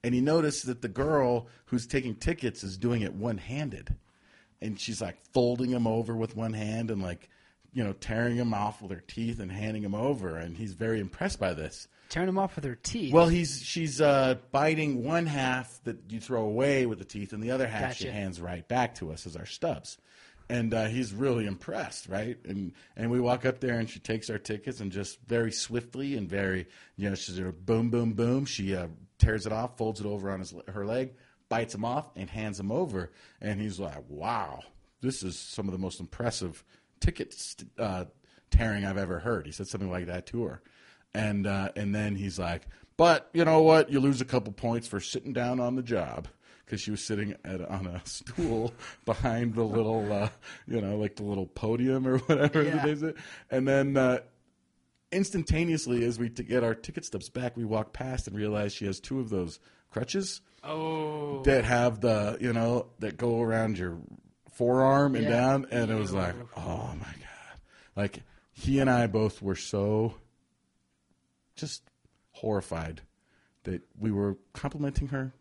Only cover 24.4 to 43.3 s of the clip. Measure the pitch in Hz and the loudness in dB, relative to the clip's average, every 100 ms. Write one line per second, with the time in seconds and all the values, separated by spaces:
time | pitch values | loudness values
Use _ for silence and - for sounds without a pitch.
24.4 | - 107 131 127 101 95 98 - - 117 | -4 -6 -6 -6 -6 -6 -8 -10 -2 0
25.4 | 113 - - 117 120 127 139 139 92 98 | 0 -2 -4 -4 -6 -8 -4 -4 -2 0
26.4 | 98 92 87 - - - 101 95 - 90 | 0 0 -4 -14 -20 -4 -2 -2 -6 -6
27.4 | 90 82 92 113 117 120 117 110 117 131 | -6 -6 0 2 4 2 2 2 2 2
28.4 | 139 - 98 95 85 80 - _ - 110 | 0 -4 -2 -2 -4 -10 -20 _ 6 6
29.4 | 101 110 123 - 110 107 104 104 98 95 | 0 -2 -4 -2 -4 -2 -4 -4 -4 -6
30.4 | 92 87 - 95 101 120 131 123 _ _ | -8 -12 -12 -6 -2 -2 -4 -8 _ _
31.4 | _ 113 117 104 113 131 151 - 95 110 | _ -4 -2 -4 -2 -4 -6 -10 -8 -6
32.4 | 107 98 98 123 180 95 82 - - _ | -6 -6 -4 -2 -2 -4 -6 -12 -20 _
33.4 | 104 101 107 90 92 73 65 73 92 117 | -4 -2 -4 -4 -8 -8 -14 -6 -4 -2
34.4 | 85 64 - - _ _ 123 131 92 - | -4 -10 -16 -20 _ _ -4 -2 -6 -8
35.4 | - - 98 92 92 - 87 - 120 - | -10 -6 -4 -4 -6 -6 -12 -4 -4 -2
36.4 | 90 78 _ _ _ _ - - - - | -6 -8 _ _ _ _ 0 0 -8 -8
37.4 | - - - - 107 92 90 _ _ _ | -12 -12 -16 -6 -2 -2 -6 _ _ _
38.4 | _ - 113 104 98 95 92 87 110 107 | _ 4 4 2 0 -2 -2 -2 -2 -2
39.4 | 73 - 98 104 98 90 87 90 - 117 | -4 -10 -8 -6 -4 -4 -4 -8 -6 -4
40.4 | 107 - _ _ - _ _ 101 107 101 | -4 -6 _ _ -20 _ _ -2 0 0
41.4 | 101 98 95 - 104 104 107 98 98 90 | 0 0 -2 -4 -2 0 0 -2 -4 -2
42.4 | 87 85 - - - - 170 156 - | -4 -4 -8 -18 -18 4 6 6 2